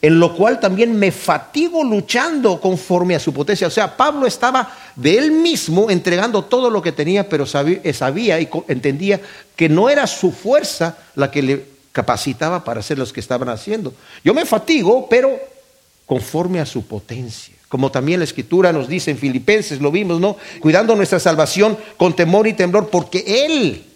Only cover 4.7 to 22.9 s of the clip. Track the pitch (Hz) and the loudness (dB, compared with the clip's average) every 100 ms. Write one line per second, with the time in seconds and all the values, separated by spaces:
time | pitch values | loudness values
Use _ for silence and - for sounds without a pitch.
4.7 | - - - 131 202 302 311 339 311 - | -10 -20 -2 2 4 4 2 2 0 0
5.7 | 165 220 180 185 175 226 208 - 247 247 | 2 2 2 0 0 0 -2 0 0 2
6.7 | 214 165 151 151 196 196 156 135 143 143 | 0 -2 -4 0 0 0 -2 -2 -2 0
7.7 | 185 170 139 135 151 233 165 160 165 - | 0 -2 -2 -4 -2 0 0 -2 -6 -4
8.7 | 131 135 139 196 190 - - - - 160 | -2 -2 -2 -2 -2 -4 -20 -20 0 2
9.7 | 156 233 285 247 - 185 - 202 202 202 | 4 4 2 0 -2 -2 -2 0 0 0
10.7 | - 165 165 - - 139 143 135 139 - | -4 -6 -6 -14 -4 -2 0 -2 -2 -6
11.7 | _ _ - 127 117 - 120 156 175 - | _ _ -4 -2 0 -2 -4 -2 -4 -6
12.7 | 113 - 143 120 - 107 123 127 113 - | -8 -6 -6 -6 -8 -6 -4 -4 -6 -6
13.7 | 220 156 - - - 151 262 339 220 214 | -6 -6 -12 -20 -2 0 0 0 -2 2
14.7 | 320 180 247 - 233 269 262 - - _ | 2 4 2 4 2 2 -2 -10 -18 _
15.7 | _ _ _ _ 127 117 156 180 180 143 | _ _ _ _ -4 -2 -4 -2 -2 -4
16.7 | 120 104 107 - 120 123 - - _ _ | -8 -8 -12 -12 -12 -12 -14 -20 _ _
17.7 | 127 135 135 139 180 156 - 120 175 185 | -2 -2 -2 -2 -2 -2 -6 -2 2 2
18.7 | 165 127 175 - 131 139 127 - 214 208 | 2 -2 -6 -4 -4 -2 -2 0 0 0
19.7 | 139 143 170 202 170 190 196 - - 156 | -2 -2 0 -2 0 0 -2 -12 -2 2
20.7 | 170 226 220 190 180 180 156 151 185 214 | 4 4 2 2 2 2 2 2 4 2
21.7 | 214 - - 180 165 165 196 220 - 180 | 2 -10 0 0 2 2 4 2 0 2
22.7 | 202 214 | 2 2